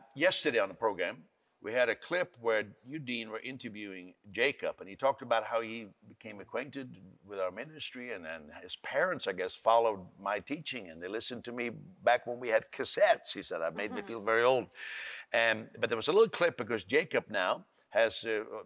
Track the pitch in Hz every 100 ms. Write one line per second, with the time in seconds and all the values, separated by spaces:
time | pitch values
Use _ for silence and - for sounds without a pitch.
0 | - 139 165 - 151 117 98 90 110 90
1 | 90 123 - _ _ _ 104 123 117 107
2 | - 175 170 120 113 107 104 - 123 156
3 | 123 120 110 110 110 120 117 107 101 92
4 | 90 - 104 98 135 - 80 - 90 98
5 | 135 - 120 113 107 117 113 113 104 -
6 | 110 110 113 101 - 113 131 135 127 107
7 | 92 - 98 98 92 98 151 156 - 127
8 | 123 98 80 80 73 82 90 - - 139
9 | 185 147 104 92 92 - 113 117 117 98
10 | 90 - 98 104 - 160 - 127 90 80
11 | 92 110 - 120 120 123 120 107 98 -
12 | 113 123 127 120 120 110 - - 120 -
13 | 196 143 - 101 - 85 82 85 107 110
14 | 101 113 104 113 123 131 120 - - -
15 | - - - 117 113 110 113 110 117 113
16 | 139 196 226 - 170 - 120 110 101 143
17 | - 120 - 101 92 151 - _ _ 107
18 | 113 - 110 107 110 107